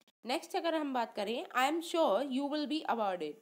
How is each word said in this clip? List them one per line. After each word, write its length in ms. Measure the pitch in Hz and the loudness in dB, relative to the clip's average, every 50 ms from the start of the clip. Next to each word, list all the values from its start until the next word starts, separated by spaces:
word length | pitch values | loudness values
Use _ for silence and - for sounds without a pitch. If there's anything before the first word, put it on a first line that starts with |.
| _ _ _ _ - | _ _ _ _ -6
नेक्स्ट 300 | 220 254 - - - - | -4 -2 -2 -4 -4 -4
अगर 200 | 370 320 339 320 | -2 0 0 0
हम 180 | 320 302 277 262 | 0 0 0 0
बात 220 | 247 226 226 - | -2 -2 -2 -4
करें, 300 | - 202 196 233 262 359 | -4 -4 -2 -2 -4 -6
"I 40 | - | -4
am 320 | - 247 254 277 311 339 | 0 2 2 2 2 0
sure 420 | 320 - - 330 320 254 190 220 277 | -2 -2 2 4 4 6 6 4 2
you 80 | 285 | 0
will 180 | 254 262 277 285 | 0 -2 0 0
be 180 | 285 302 294 233 | -2 -2 -2 -2
awarded", 640 | 302 311 - - 240 226 214 196 185 175 156 151 147 - | -2 -4 0 0 0 0 0 0 0 -2 -4 -6 -8 -10